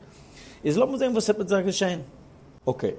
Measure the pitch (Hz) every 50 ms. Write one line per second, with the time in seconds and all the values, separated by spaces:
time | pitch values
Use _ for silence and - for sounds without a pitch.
0 | - - - - - - - - - - - - - 151 147 202 254 262 269 247
1 | 269 254 240 220 214 - 208 214 202 170 202 196 180 196 180 - 196 180 175 165
2 | 139 - - - - - - - - - - - - 131 127 - - 101 -